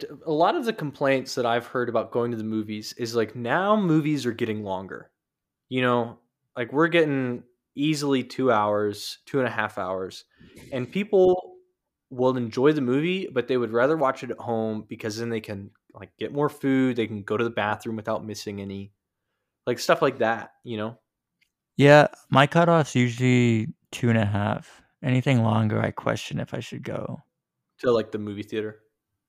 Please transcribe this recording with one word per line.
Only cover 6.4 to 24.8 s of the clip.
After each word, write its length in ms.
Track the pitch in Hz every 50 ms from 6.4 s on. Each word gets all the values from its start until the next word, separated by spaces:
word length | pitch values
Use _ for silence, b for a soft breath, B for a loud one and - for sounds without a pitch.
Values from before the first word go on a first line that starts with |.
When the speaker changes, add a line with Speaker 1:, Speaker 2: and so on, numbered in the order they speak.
| _ _ _ 127
Speaker 1:
like, 160 | 123 - 127
we're 140 | 143 165 170
getting 560 | 160 175 160 151 139 135 131 123 123 117 - _ _ _ _ _ _
easily 480 | - 143 156 156 143 147 143 139 131 123
two 280 | 123 - - 131 127
hours, 680 | 117 107 104 104 104 104 104 104 101 104 - - - - _
two 140 | - - 139
and 80 | 127 117
a 40 |
half 260 | 110 113 107 104 - -
hours, 480 | 95 92 95 95 95 92 95 - - b b b b b b b b b
and 200 | - 127 123 123
people 680 | - 185 208 208 - 190 185 185 180 180 - - - - _ _ _ _ _ _ _ _ _ _
will 260 | 135 123 127 131 131
enjoy 360 | 127 120 113 - 127 123 147
the 100 | 156 151
movie, 460 | 135 120 123 139 156 175 180 190 185 -
but 160 | 131 127 120 -
they 100 | 131 127
would 140 | 120 110
rather 260 | 110 117 120 139 160 165
watch 260 | 143 131 135 - -
it 80 | 123
at 80 | 110 -
home 460 | 107 117 117 113 110 110 110 107 107 -
because 280 | 117 101 - 113 104 110
then 120 | 117 117
they 120 | 117 110
can, 280 | 107 - 107 98 98 101 - _ _ _ -
like, 160 | - 98 - _ _
get 160 | - - 135
more 160 | 143 147 147
food, 460 | - - - 139 135 135 131 127 123
they 100 | 117 110 101
can 140 | 110 104
go 160 | 98 - 107 107
to 60 | 117
the 60 | 117
bathroom 440 | 117 - 104 104 107 101 - 120 113
without 300 | 110 104 - 110 - -
missing 340 | 110 104 - - 107 101 101
any, 320 | 98 98 98 98 101 101 _ _ _ _ _ _ _ _ _ _ _ _ _ _ _ -
like, 100 | 123 -
stuff 220 | - - 170 165
like 160 | 165 139 131 110
that, 340 | 117 110 117 113 107 - - _ _
you 140 | 123 117 107
know? 200 | 107 113 127 - _ _ _ _ _ _ _ _ _ _ _ _ _ _ _
Speaker 2:
Yeah, 320 | - 135 143 147 147 143 - - - _ _
my 180 | - 131 139 139
cutoff's 480 | - 165 170 170 170 165 151 - -
usually 800 | 127 123 123 117 117 127 127 123 123 123 120 113 110 110 - - - _ _
two 180 | - - - 120
and 80 | 113 113
a 80 | 107
half. 560 | 98 104 101 101 104 113 - - - - -